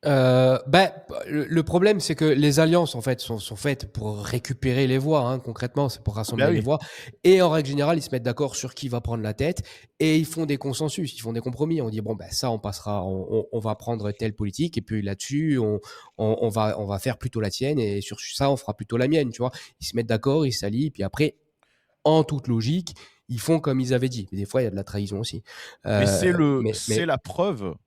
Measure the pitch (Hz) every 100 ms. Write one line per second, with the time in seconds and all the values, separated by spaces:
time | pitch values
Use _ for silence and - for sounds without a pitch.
0 | 151 139 127 127 127 131 139 170 196 -
1 | - - - 151 143 165 156 175 196 202
2 | - 156 156 135 147 143 160 175 165 123
3 | 123 127 - 113 - 107 147 135 104 -
4 | 107 104 101 120 - 127 131 123 135 131
5 | 139 151 123 127 120 113 123 - 143 -
6 | - 107 110 120 143 170 113 151 - -
7 | - - 175 190 180 160 139 143 143 165
8 | - 131 120 117 143 - 127 - 135 120
9 | 117 117 107 104 147 180 - - - _
10 | 160 156 156 - 160 143 139 123 156 165
11 | 156 - 113 117 127 123 156 165 117 107
12 | 104 107 90 - 127 113 101 98 - 104
13 | 92 95 90 110 - 117 107 107 - 113
14 | 104 101 113 104 104 - 165 139 - 110
15 | 98 98 - 143 160 135 107 104 - -
16 | - - 107 110 117 110 107 104 101 101
17 | 131 117 120 113 104 - 131 151 110 101
18 | 98 101 - - 139 135 - 104 107 117
19 | 131 160 135 107 123 - - _ - 120
20 | 113 110 139 147 143 117 101 113 151 -
21 | 98 - 151 - _ _ _ _ _ _
22 | 147 160 156 143 - 113 110 170 170 -
23 | - _ - 120 - 160 147 131 127 127
24 | 131 123 95 95 101 131 120 98 95 104
25 | 101 101 117 117 - - - - - 104
26 | 101 98 185 175 147 139 110 107 - 107
27 | 170 135 - - 196 139 95 76